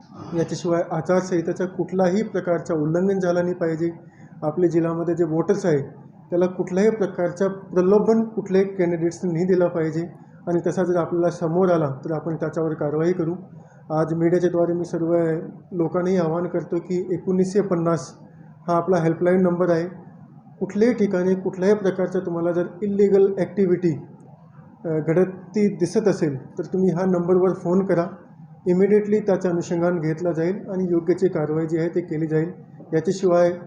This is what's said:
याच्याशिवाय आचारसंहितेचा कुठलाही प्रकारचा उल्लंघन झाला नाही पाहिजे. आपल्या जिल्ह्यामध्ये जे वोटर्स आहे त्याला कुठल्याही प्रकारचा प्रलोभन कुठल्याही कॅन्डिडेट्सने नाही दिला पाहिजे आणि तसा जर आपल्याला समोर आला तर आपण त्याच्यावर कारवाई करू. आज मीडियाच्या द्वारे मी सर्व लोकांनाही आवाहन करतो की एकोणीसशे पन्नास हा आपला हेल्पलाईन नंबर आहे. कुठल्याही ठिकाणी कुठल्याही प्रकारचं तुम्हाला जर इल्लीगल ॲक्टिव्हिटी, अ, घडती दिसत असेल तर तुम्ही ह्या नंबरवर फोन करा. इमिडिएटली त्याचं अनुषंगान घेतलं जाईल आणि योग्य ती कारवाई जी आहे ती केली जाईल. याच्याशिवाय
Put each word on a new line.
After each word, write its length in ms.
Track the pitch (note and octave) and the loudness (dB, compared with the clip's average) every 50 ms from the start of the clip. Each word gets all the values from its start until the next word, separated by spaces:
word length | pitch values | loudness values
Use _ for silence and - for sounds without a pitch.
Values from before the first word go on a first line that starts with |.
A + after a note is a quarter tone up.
| - - - - - - E3+ E3+ | -20 -20 -18 -16 -14 -6 -2 -2
याच्याशिवाय 460 | D#3+ - E3+ - - F3 E3+ E3 F3+ - | -2 -2 -4 -4 -2 -2 0 0 0 -2
आचारसंहितेचा 760 | E3+ D#3+ D#3 - F#3 F#3 F#3 F#3 F#3+ E3 E3 F3+ E3+ - F#3 | -4 -6 -2 0 0 0 0 0 -2 -2 -2 -2 -4 -4 -4
कुठलाही 580 | F3+ - - E3+ E3+ F#3 F#3 F#3+ F3+ F3+ G#3+ A3 | -6 -4 -6 -6 -4 0 0 2 2 2 0 -2
प्रकारचा 500 | A3 - F#3 - F3+ E3+ D#3+ D#3+ - E3+ | -2 -4 -6 -2 -2 -2 -2 -2 -2 -2
उल्लंघन 460 | D#3 D3+ D#3 D#3+ F3 F#3 G3 G3 F#3+ | 0 0 0 0 2 2 2 0 0
झाला 220 | F3+ F3 F3 F3 | 0 0 0 0
नाही 120 | F3 F3 F3+ | 0 0 -2
पाहिजे. 380 | F3 F3 E3 D#3+ D#3 E3 E3+ E3 - - - - - - - - - D#3+ | -2 -2 -2 -2 -2 -2 -4 -4 -6 -16 -20 -20 -20 -20 -20 -14 -6 -6
आपल्या 260 | D3+ D3+ F3+ F3+ E3 | -4 0 2 2 2
जिल्ह्यामध्ये 460 | D#3 E3+ E3 E3 E3 E3 E3+ E3+ E3+ | 4 2 0 0 -2 -2 -2 -2 0
जे 80 | D#3 F3 | 0 0
वोटर्स 420 | D#3 D#3 E3 E3 - G3+ G3+ G3 | 0 0 -2 0 0 0 0 2
आहे 400 | F3+ D#3 C#3 - - - - - - - - - - | 0 0 0 0 -4 -12 -18 -20 -20 -20 -20 -12 -4
त्याला 160 | F3+ F3 F#3 | 0 0 0
कुठल्याही 440 | F#3 F#3 - E3+ - F3+ F#3 G3+ A3+ | 0 0 -4 -6 -4 0 2 2 2
प्रकारचा 580 | A3 G3+ F#3+ F3+ - - F3 E3+ - - F#3+ F#3+ | 2 2 -2 -4 -2 -2 -4 -4 -2 -2 -2 -2
प्रलोभन 760 | F#3+ - - - - F3+ F3+ F#3 G#3 G#3 F#3 G#3+ A3+ A3+ A3 | -2 -6 -10 -4 0 0 2 4 4 4 4 4 2 2 2
कुठल्याही 440 | A3 - G3 - - F#3 F#3+ G3 G3 | -2 -4 -8 -6 0 2 2 2 2
कॅन्डिडेट्सने 640 | G3 F#3+ F3+ E3+ F3 E3 E3 E3+ E3+ - - F3+ | 0 -2 0 0 0 0 -2 -2 -4 -2 -4 -2
नाही 140 | E3 D#3+ F#3 | -2 0 2
दिला 220 | F#3 F#3 F3+ F3 E3 | 2 2 2 2 2
पाहिजे 400 | F3 E3+ D#3+ D#3+ D3+ E3 E3+ F#3 - - - - - - - F3 | 0 -2 -2 -2 -2 -4 -6 -6 -10 -18 -20 -20 -20 -14 -6 -2
आणि 120 | F3 E3+ D#3+ F3+ | -2 0 0 0
तसा 160 | D#3 F#3+ F#3 | 0 0 0
जर 120 | E3+ F3+ | 0 2
आपल्याला 340 | F3 D#3+ E3 F3+ E3+ E3+ E3+ | 0 0 0 0 0 0 0
समोर 400 | E3 - F3+ D#3+ D#3+ F3+ F#3+ F#3 | 0 -2 -4 -2 2 2 4 4
आला 200 | F3 E3 D#3 C#3 C3+ C3 - | 4 2 2 0 -4 -6 -6
तर 60 | D#3+ | -6
आपण 240 | E3 D3+ - E3+ D#3+ | -6 -6 -4 -6 -6
त्याच्यावर 380 | C#3+ D#3+ D3+ - E3+ D#3+ D#3+ D#3 | -4 -4 -4 -4 -2 -2 -2 -2
कारवाई 400 | D#3 D#3 D3 D3 D3+ D#3+ F3 F3+ | -2 -4 -2 0 0 0 0 0
करू. 200 | F3+ D#3+ D#3 F3 F3+ - - - - - - - - - - D#3 | 0 -2 -4 -4 -6 -10 -16 -20 -20 -20 -20 -20 -20 -10 -4 0
आज 200 | D#3 D#3+ D#3 E3 | 0 0 0 0
मीडियाच्या 360 | E3 E3 E3+ F3 F3+ F3 F3 | 0 2 2 2 4 2 2
द्वारे 240 | F3 E3+ E3+ E3+ E3+ | 2 2 0 0 0
मी 120 | F3 E3+ | -2 -4
सर्व 320 | E3 - E3 E3 E3 E3+ E3+ E3 D#3+ D#3+ D#3+ F#3 - - - - - | -4 -4 -4 0 2 2 2 2 2 0 -2 -4 -10 -14 -18 -16 -10
लोकांनाही 460 | G3+ E3+ E3 D#3 - F3+ F3 F3+ F#3+ F#3 | -2 -2 -2 0 0 -2 0 2 2 2
आवाहन 300 | E3+ D#3 D#3+ F3 F3+ E3+ | 2 2 0 -2 -2 -2
करतो 320 | - E3+ D#3 E3 F3+ E3+ | -4 -4 -4 -2 -4 -4
की 280 | E3 - F#3 F3+ F#3 F#3+ | -4 -2 -4 -4 -2 -2
एकोणीसशे 500 | F#3 E3 - F#3+ F#3 F#3 F#3 F#3 - G#3 | -4 -4 -2 -2 0 0 0 2 2 0
पन्नास 520 | F#3 G3 F#3 E3+ E3 E3+ E3 D#3 - - - - - - - - - - - - - F3 | 0 0 0 0 0 0 0 0 -2 -8 -16 -20 -20 -20 -20 -20 -20 -20 -20 -12 -4 -2
हा 100 | E3+ E3+ | 0 0
आपला 200 | E3+ F#3 F#3+ E3+ | 2 2 0 2
हेल्पलाईन 440 | D#3+ E3 D#3+ D#3+ F3 F3 F#3 F#3+ | 2 0 0 2 2 2 4 4
नंबर 280 | F#3 F3 F3 F3 F#3 E3+ | 4 2 2 2 2 2
आहे. 180 | E3+ E3 E3+ F#3 - - - - - - - - - - - - - - | 2 0 0 -4 -8 -14 -20 -20 -20 -20 -20 -20 -20 -20 -20 -20 -10 -8
कुठल्याही 340 | F#3+ F#3 - G#3 A3 B3 A#3+ | -8 -4 0 2 2 2 4
ठिकाणी 420 | - G3+ F#3+ F3+ F3+ F3+ F#3 F#3+ | 2 0 0 2 0 2 2 0
कुठल्याही 400 | F#3 - F#3 - F3+ F3+ G3 G3+ | 0 -2 -6 -4 0 2 4 4
प्रकारचं 440 | G3+ F#3+ F#3+ F3+ - F3+ F3+ - F#3 | 4 2 -2 0 0 -2 -2 -2 -2
तुम्हाला 320 | D#3+ F3 E3+ E3+ E3 F3 | -4 -2 -4 -2 0 0
जर 140 | E3+ F3 F3 - - - | 0 0 -2 -4 -6 -6
इल्लीगल 520 | G#3+ G3+ G3+ G3 G#3 G3 F#3+ G3 G3 G3 G3 G3 | -6 -4 2 2 4 4 6 6 4 4 4 0
ॲक्टिव्हिटी, 680 | F3 F3+ - - G3 F3+ F3+ E3 F#3 E3+ D3 C3 - - - - - - - - - - - - - - - - - | -2 -2 0 0 2 2 2 2 2 0 0 0 -6 -14 -20 -20 -20 -20 -20 -20 -20 -20 -20 -20 -20 -20 -20 -10 -6
अ, 40 | E3+ D#3 D#3 D3+ D#3 | -2 -2 -2 0 2
घडती 680 | D#3+ F3+ F#3 F#3 - - - - - G#3+ G#3 G3+ - | 2 2 2 2 0 -12 -14 -6 0 2 2 2 2
दिसत 320 | D#3+ F3 D#3+ - A3+ G#3 G3 | 0 -2 0 0 2 2 2
असेल 500 | E3+ - F3 D3+ C3+ C3 - - - - | 2 2 0 -2 -2 -4 -8 -12 -10 -10
तर 60 | E3 | -8
तुम्ही 260 | - - F#3 F#3 F#3 | -4 -2 0 2 2
ह्या 160 | D#3 E3+ F#3+ | 2 2 0
नंबरवर 480 | F#3+ F3+ F3 F3 E3+ F#3 F3+ F3+ F#3+ E3+ | 2 2 0 2 2 4 4 4 2 0
फोन 320 | - - E3+ F3+ F#3+ F#3+ | 0 -2 0 2 2 2
करा. 200 | G3 F3 E3+ E3+ F#3 - - - - - - - - - - - F#3+ | 2 0 0 0 -2 -4 -14 -20 -20 -20 -20 -20 -20 -20 -8 0 0
इमिडिएटली 520 | F3+ F3+ G3 G3 G#3 G#3 G#3 G3+ G#3 G#3+ | 2 4 4 4 4 2 2 2 0 0
त्याचं 300 | G#3 G#3 F#3 F3+ - F#3 | 2 2 0 2 2 0
अनुषंगान 500 | E3+ E3+ D#3+ - F3+ E3+ E3+ F3+ F3+ E3+ | -2 -2 -2 -2 -2 0 0 0 0 0
घेतलं 320 | D3+ D#3 D#3+ D#3 F3 F3 | 0 -2 -2 -2 -2 -2
जाईल 240 | D#3+ D#3+ E3 F3 G3 G#3+ - A3 | -2 0 0 -2 -2 -4 -6 -8
आणि 180 | G3 F#3 F#3 F3 | -4 -4 -2 0
योग्य 240 | F3 E3+ E3 F3+ E3+ | 0 0 2 0 0
ती 140 | F3 F#3+ F3 | 2 2 0
कारवाई 400 | F3 E3 D3+ D3+ D3+ D#3 E3 D#3 | 0 0 -2 0 -2 -2 -2 -2
जी 100 | E3+ D#3+ | -2 -2
आहे 120 | E3 E3+ | -2 0
ती 120 | F3 F#3 | -2 -2
केली 260 | E3+ - D#3+ D3+ D#3+ D3+ | -4 -2 -4 -4 -2 0
जाईल. 240 | D#3 D#3 D#3+ F3 - - - - - - - - D#3+ | 0 0 0 -2 -6 -12 -18 -20 -20 -20 -12 -2 -2
याच्याशिवाय 580 | D#3+ D#3 G3 F#3+ - G3+ F3+ F3 F3 F3 F3 F3+ - - | -2 0 0 -2 0 2 2 4 4 4 2 2 -2 -10